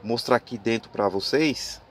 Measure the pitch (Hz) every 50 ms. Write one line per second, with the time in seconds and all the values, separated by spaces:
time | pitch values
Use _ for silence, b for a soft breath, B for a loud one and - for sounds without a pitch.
0 | - 107 117 117 - - 127 120 - - 123 110 101 113 113 113 - - - -
1 | 104 98 92 98 95 - - 139 160 151 123 - - - - - - -